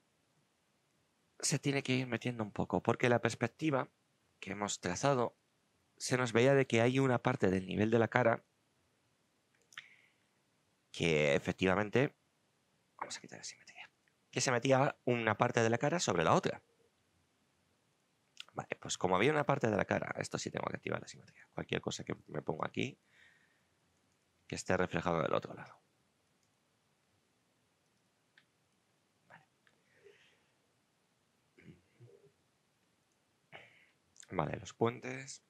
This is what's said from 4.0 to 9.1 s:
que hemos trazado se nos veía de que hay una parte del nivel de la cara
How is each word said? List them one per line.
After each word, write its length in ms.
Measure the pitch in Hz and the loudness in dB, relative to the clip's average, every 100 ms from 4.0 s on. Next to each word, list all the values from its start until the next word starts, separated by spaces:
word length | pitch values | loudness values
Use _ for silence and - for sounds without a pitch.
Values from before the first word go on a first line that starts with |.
| _ _ _ _ | _ _ _ _
que 100 | - | -12
hemos 300 | 101 101 - | -6 -6 -4
trazado 580 | 90 92 139 135 117 - _ _ _ _ _ _ | -4 0 2 2 0 -4 _ _ _ _ _ _
se 200 | - 127 | -2 0
nos 160 | 123 | 2
veía 220 | 113 127 | 4 6
de 120 | 139 131 | 4 4
que 140 | 113 | 4
hay 180 | 117 131 | 4 4
una 240 | 135 123 | 2 2
parte 280 | - 127 101 | 2 2 2
del 160 | 95 92 | 2 0
nivel 240 | 92 107 | 0 2
de 100 | 117 | 4
la 80 | 113 | 4
cara 360 | 123 117 117 _ _ _ _ _ _ _ | 4 4 2 _ _ _ _ _ _ _